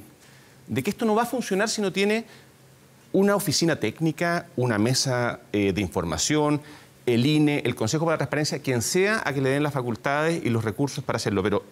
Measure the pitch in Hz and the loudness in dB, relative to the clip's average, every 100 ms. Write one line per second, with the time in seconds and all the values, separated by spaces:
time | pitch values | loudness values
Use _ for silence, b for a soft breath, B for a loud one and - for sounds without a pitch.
0 | - - B B B B - 110 131 196 | -12 -20 B B B B -8 -4 -4 -2
1 | 226 214 233 262 - 190 220 - 196 185 | 0 2 0 -2 -2 0 0 -2 -2 0
2 | 202 220 226 B B - - - - - | 0 0 -4 B B -20 -20 -20 -20 -20
3 | - 180 202 202 202 - 165 143 107 - | -2 2 4 4 0 0 2 2 -2 -2
4 | 160 151 170 170 - - 123 107 113 131 | -2 0 -2 -2 -4 -2 0 2 2 2
5 | 139 123 120 - - 104 98 92 92 95 | 0 0 -2 -4 -4 0 0 0 -2 -2
6 | 85 78 - 151 147 147 B B B - | -2 -2 0 2 2 0 B B B -6
7 | - 117 135 151 147 143 120 - 110 156 | 0 2 4 4 4 2 -2 -2 -2 0
8 | 165 156 139 143 151 143 135 123 113 180 | 0 0 -2 -2 -2 -4 -2 -2 0 2
9 | 196 220 - 139 131 139 151 139 123 110 | 2 0 -2 0 0 2 0 -2 -4 -4
10 | 143 143 156 170 - 113 110 101 139 - | -2 0 0 0 0 0 -2 -2 -2 -4
11 | - 113 113 98 98 101 - | -4 -2 0 0 2 0 -2